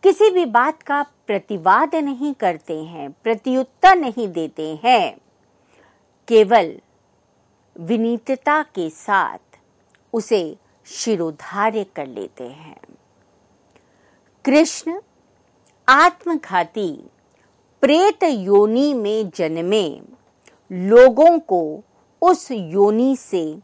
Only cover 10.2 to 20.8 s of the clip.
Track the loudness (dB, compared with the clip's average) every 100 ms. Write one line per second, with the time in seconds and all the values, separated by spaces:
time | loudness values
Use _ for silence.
10.2 | -2 -2 -2 -12 _ _ _ -10 -4 -4
11.2 | -4 -8 -14 -4 -4 -4 -10 -12 -14 -12
12.2 | -14 _ -18 -18 -20 -20 -20 _ _ _
13.2 | _ _ _ _ _ _ _ _ _ _
14.2 | _ _ 0 2 2 -2 -10 -10 -14 _
15.2 | _ _ _ _ _ _ 0 4 4 0
16.2 | -6 -6 -4 -4 -4 -6 -8 -8 -18 _
17.2 | _ _ _ _ _ _ 2 4 2 2
18.2 | -2 -2 2 4 4 2 0 -2 -4 -4
19.2 | -6 -4 -6 -4 -2 -2 -2 -8 -20 -20
20.2 | _ _ _ _ _ -8